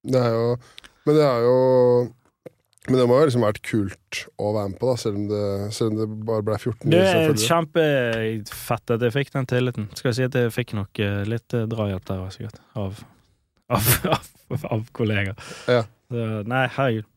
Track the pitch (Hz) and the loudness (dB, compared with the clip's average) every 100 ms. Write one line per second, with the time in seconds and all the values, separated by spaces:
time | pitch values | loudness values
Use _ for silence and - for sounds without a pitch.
0 | 131 127 120 113 117 123 - - - _ | 0 0 2 0 0 -2 -8 -20 -20 _
1 | - 151 143 120 120 127 131 127 123 123 | 2 4 4 4 4 4 6 6 6 4
2 | 123 - _ _ - _ _ _ - 131 | 0 -8 _ _ -20 _ _ _ 0 4
3 | 123 127 156 120 107 107 - 113 98 - | 6 6 4 4 0 -2 -2 -2 -2 -8
4 | _ - - - 104 107 101 95 123 120 | _ -12 -12 -6 -4 -2 -4 -2 -2 0
5 | 113 101 104 104 101 98 101 110 113 107 | -2 -4 -4 -2 -2 -4 -6 -2 -2 0
6 | 110 107 110 110 104 107 127 113 - 165 | -4 -6 -4 -2 -2 -4 -4 -4 2 4
7 | 190 170 160 147 113 165 156 170 156 139 | 4 4 2 2 2 2 2 2 2 2
8 | 120 113 110 113 101 - - 117 - 117 | 0 0 -2 -4 -8 -14 -4 -4 -2 0
9 | 120 143 139 139 127 123 127 117 104 - | 2 0 -2 -4 -2 0 0 -4 -10 -4
10 | 131 117 127 123 120 117 117 107 98 - | -2 0 0 0 0 -2 -6 -6 -6 -2
11 | 101 101 101 117 _ 120 110 113 104 92 | -2 -2 -4 -6 _ -4 -2 -2 -2 -4
12 | - 95 92 - 107 - _ 113 95 104 | -6 -8 -8 -10 -14 -14 _ -8 -8 -8
13 | - _ _ _ _ _ - 110 110 - | -18 _ _ _ _ _ -4 -2 0 0
14 | 185 160 - _ _ 127 - 110 110 - | 0 -2 -4 _ _ -8 -4 -6 -6 -4
15 | 110 104 98 - - - - 123 107 _ | 0 0 -2 -8 -16 -10 0 0 0 _
16 | _ 120 113 107 104 131 127 - 135 110 | _ -6 -4 -6 -2 -2 -2 0 -2 -2
17 | 104 | -6